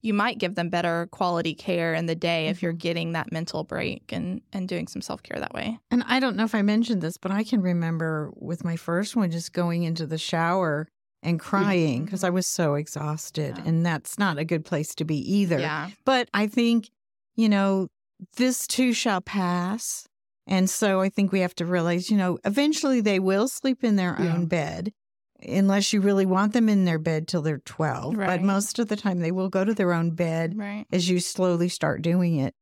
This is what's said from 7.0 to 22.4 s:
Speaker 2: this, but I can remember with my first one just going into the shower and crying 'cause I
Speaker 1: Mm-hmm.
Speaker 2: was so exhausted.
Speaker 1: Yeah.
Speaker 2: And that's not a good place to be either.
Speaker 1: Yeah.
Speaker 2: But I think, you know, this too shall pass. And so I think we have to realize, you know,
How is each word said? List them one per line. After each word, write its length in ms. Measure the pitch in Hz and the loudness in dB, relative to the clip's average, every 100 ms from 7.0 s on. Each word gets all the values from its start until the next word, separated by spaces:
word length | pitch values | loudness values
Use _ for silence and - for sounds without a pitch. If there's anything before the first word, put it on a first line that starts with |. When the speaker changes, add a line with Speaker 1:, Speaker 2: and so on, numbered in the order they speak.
Speaker 2:
this, 160 | 160 - | -2 -6
but 140 | 185 | -4
I 120 | 196 | -2
can 180 | 220 240 | 0 2
remember 720 | 180 175 165 165 160 156 151 - | 2 2 0 -2 -2 -2 -4 -10
with 280 | - 170 | -8 -6
my 120 | 175 165 | -4 -6
first 400 | - 170 202 240 | -2 -2 0 0
one 160 | 190 | 0
just 200 | 165 170 | -2 -6
going 300 | - 175 170 | -2 0 0
into 220 | 170 165 156 | -2 -2 -4
the 120 | 160 | -4
shower 680 | - 170 165 180 175 147 156 _ _ _ | -2 0 0 2 0 0 -4 _ _ _
and 160 | - 170 | -2 -2
crying 680 | - 196 196 185 160 123 156 | 0 0 4 4 2 0 -2
'cause 180 | 185 | -2
I 40 | 185 | 0
Speaker 1:
Mm-hmm. 80 | 180 | 0
Speaker 2:
was 120 | 180 | -2
so 280 | - 165 143 | 0 0 0
exhausted. 840 | 151 - 151 156 - - 147 127 | -4 -6 -4 -6 -6 -6 -6 -4
Speaker 1:
Yeah. 60 | - | 0
Speaker 2:
And 200 | 165 170 | 2 2
that's 340 | 156 - - | -2 -6 -2
not 180 | 202 147 | -2 -2
a 80 | 160 | -2
good 180 | 165 | -2
place 300 | 156 160 151 - | -2 -4 -4 -6
to 100 | 156 | -2
be 120 | 151 - 202 | -2 0 0
either. 220 | 196 160 | 2 0
Speaker 1:
Yeah. 300 | 160 151 160 208 - | 0 -4 -6 -4 0
Speaker 2:
But 240 | 262 240 | 2 2
I 120 | 196 214 | 0 0
think, 420 | 214 233 233 214 _ _ _ _ - | 2 4 2 0 _ _ _ _ 0
you 140 | 226 | 4
know, 380 | 202 196 196 185 _ _ _ 180 - | 4 4 2 -2 _ _ _ -20 0
this 300 | 254 247 - | 0 0 -4
too 260 | - 254 | 0 2
shall 280 | 233 240 190 | 2 2 0
pass. 840 | - 202 180 180 175 214 - - - _ _ _ - | -2 -2 0 0 -2 -4 -6 -8 -12 _ _ _ -2
And 220 | 185 190 | 2 2
so 320 | - 214 190 | 2 2 4
I 80 | 190 | 2
think 220 | - 196 | 2 2
we 80 | 196 | 2
have 160 | 180 - | 0 -2
to 100 | 170 | 0
realize, 460 | 180 170 175 175 | 2 2 0 2
you 60 | 208 | 2
know, 200 | 185 165 | 2 0